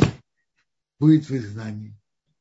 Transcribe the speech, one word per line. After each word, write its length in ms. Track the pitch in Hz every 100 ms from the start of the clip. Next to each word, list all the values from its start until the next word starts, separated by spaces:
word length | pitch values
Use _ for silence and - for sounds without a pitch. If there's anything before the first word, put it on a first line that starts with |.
| 156 - _ _ _ _ _ _ _ -
будет 320 | 151 156 151
в 60 | 131
изгнании, 640 | 107 107 110 107 107 104 _ _ _ _